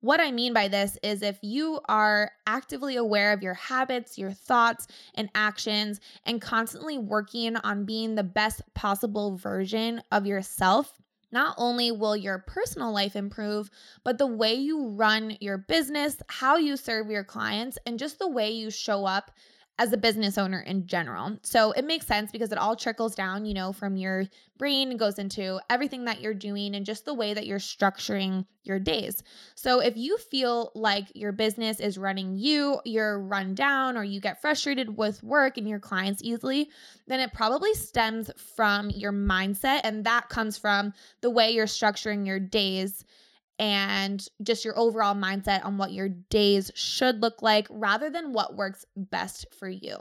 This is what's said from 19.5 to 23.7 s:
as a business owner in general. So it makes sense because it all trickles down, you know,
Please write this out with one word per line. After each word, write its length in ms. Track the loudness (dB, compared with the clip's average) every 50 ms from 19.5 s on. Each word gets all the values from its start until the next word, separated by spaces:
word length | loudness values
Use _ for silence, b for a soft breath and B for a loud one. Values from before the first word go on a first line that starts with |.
| b b b b _ 0
as 140 | 0 2 2
a 40 |
business 400 | 2 2 2 2 2 0 0 2
owner 240 | 0 0 0 -2 -4
in 260 | -4 -2 -2 -4 -2
general. 520 | -2 -2 -2 -2 -2 -6 -6 -6 -6 -8 -8 _
So 280 | 2 4 6 6 6
it 140 | 4 0 0
makes 220 | 0 -2 -4 -2
sense 260 | -2 -2 -2 -2 -4 -6
because 180 | -6 -4 -4
it 80 | -2 0
all 160 | 0 0 0
trickles 400 | 0 -2 -6 -2 -2 -2 -4 -2
down, 300 | -4 -4 -4 -4 -4 -4
you 100 | -4 -4
know, 180 | -2 -2 -4